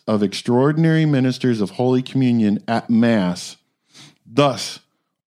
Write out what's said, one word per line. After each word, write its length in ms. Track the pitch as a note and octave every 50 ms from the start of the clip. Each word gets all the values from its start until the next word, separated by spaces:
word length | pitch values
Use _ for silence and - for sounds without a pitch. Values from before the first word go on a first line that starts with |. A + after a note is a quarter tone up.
| _ -
of 160 | G#2+ G#2 G#2
extraordinary 840 | G2 F#2+ - - - A#2+ B2 C3+ D3+ D#3 D#3+ E3 D#3+ D#3+ D#3+ D#3+
ministers 560 | D#3 C#3+ C3 C3 C3 B2 - - B2+ A#2+ A2
of 100 | G2+ F2+
Holy 300 | - - B2 B2+ B2+ B2+
Communion 600 | B2+ - - C3+ C3 B2 A#2+ A#2 A2 G#2 G2+ - - -
at 220 | A2+ A2+ - -
Mass, 680 | A#2 A2 A#2 A#2 A#2 G#2+ F#2 F2+ F2 - - - - _ _ _ _ _ _ _ _ - - - _ _ _
thus 540 | - A2+ C#3 C#3+ C#3 B2 G2+ - - - - _ _ _ _ _ _ _ _ _